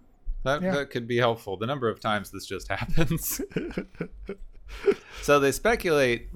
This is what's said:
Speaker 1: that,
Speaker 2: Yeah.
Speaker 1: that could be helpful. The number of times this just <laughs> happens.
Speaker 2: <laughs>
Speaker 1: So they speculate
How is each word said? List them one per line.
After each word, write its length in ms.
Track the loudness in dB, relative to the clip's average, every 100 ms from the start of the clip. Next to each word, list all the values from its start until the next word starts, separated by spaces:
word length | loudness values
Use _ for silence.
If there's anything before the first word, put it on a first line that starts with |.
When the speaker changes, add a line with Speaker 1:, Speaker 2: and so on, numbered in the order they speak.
| _ _ -6 -2
Speaker 1:
that, 160 | 0 0
Speaker 2:
Yeah. 100 | 0
Speaker 1:
that 160 | 0 -2
could 160 | -4 0
be 120 | 2
helpful. 380 | 4 2 -4 -4
The 100 | -4
number 220 | 0 -2
of 120 | 0
times 300 | 0 -2 -2
this 160 | -10 -8
just 220 | -8 -4
<laughs> 20 |
happens. 720 | -4 2 4 4 2 -2 -6 -6
Speaker 2:
<laughs> 40 | -6 -6 -6 -10 -10 -12 -12 -14 -12 -14 -16 -16 -2 0 0 -2 -4
Speaker 1:
So 180 | 4 6
they 120 | 4
speculate 760 | 2 2 2 2 4 4 2 -4